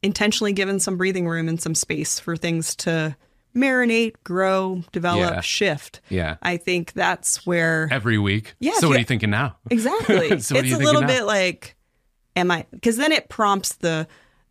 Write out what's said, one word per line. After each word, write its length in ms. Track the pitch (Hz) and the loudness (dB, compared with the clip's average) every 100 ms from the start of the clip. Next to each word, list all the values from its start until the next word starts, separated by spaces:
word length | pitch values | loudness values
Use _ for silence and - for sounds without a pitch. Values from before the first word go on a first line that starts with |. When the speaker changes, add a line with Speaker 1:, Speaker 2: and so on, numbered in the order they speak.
Speaker 1:
intentionally 500 | 208 - 208 - 208 | -2 2 0 2 -2
given 280 | 196 190 196 | 0 0 0
some 160 | 202 185 | -2 0
breathing 300 | 185 190 170 | 0 0 -2
room 200 | 165 165 | -2 -2
and 120 | 170 | -2
some 140 | 165 | -2
space 440 | 160 - 151 156 - | -4 -4 -4 -4 -6
for 180 | - 165 | -6 -4
things 380 | 170 165 160 - | -2 -2 -4 -4
to 400 | - 165 156 139 _ _ _ | -2 -2 -2 -6 _ _ _
marinate, 600 | 240 269 254 233 226 226 - | 0 2 4 2 2 0 -4
grow, 600 | - 180 190 190 190 185 170 | -6 0 2 2 0 -4 -6
develop, 380 | 175 175 175 175 | -4 0 2 0
Speaker 2:
Yeah. 60 | 120 | -2
Speaker 1:
shift. 600 | - - 202 143 - - - | -4 -2 0 -2 -8 -20 -6
Speaker 2:
Yeah. 280 | 92 80 76 | -4 -2 -2
Speaker 1:
I 140 | 175 175 | -4 -4
think 360 | 185 180 170 | -2 -2 -4
that's 520 | 185 180 180 - - 180 | -2 -2 0 -4 -4 -2
where 420 | 175 165 160 156 | 0 2 0 0
Speaker 2:
Every 280 | 135 113 107 | 0 2 2
week. 360 | 101 104 110 - | 2 0 -4 -6
Speaker 1:
Yeah, 120 | 277 | -2
Speaker 2:
So 140 | 440 165 | 2 4
what 40 | |
Speaker 1:
yeah. 40 | 135 | 4
Speaker 2:
are 40 | |
you 60 | 113 | 2
thinking 240 | 113 107 | 0 0
now? 260 | 104 131 - - | 0 -2 -6 -2
Speaker 1:
Exactly. 580 | 233 233 427 - - 156 | 0 0 -2 2 2 4
Speaker 2:
<laughs> 120 | - | 0
So 140 | - | 0
what 100 | 127 | 0
are 20 | 127 | 2
Speaker 1:
It's 40 | |
Speaker 2:
you 60 | - | 2
Speaker 1:
a 20 | |
little 220 | 294 - | 4 4
Speaker 2:
thinking 60 | 247 | 4
now? 140 | 254 | 0
Speaker 1:
bit 40 | |
like, 520 | 208 202 185 175 - _ _ _ _ _ _ 180 | 2 0 0 -2 -14 _ _ _ _ _ _ -2
am 140 | 180 | 0
I, 160 | 170 - - | 0 -4 -2
'cause 140 | 233 226 | 0 2
then 160 | 302 | 2
it 160 | 311 - | 0 -2
prompts 460 | - 208 196 - - | -2 0 2 -2 -4
the, 300 | 170 160 160 - _ _ _ | -2 -2 -4 -12 _ _ _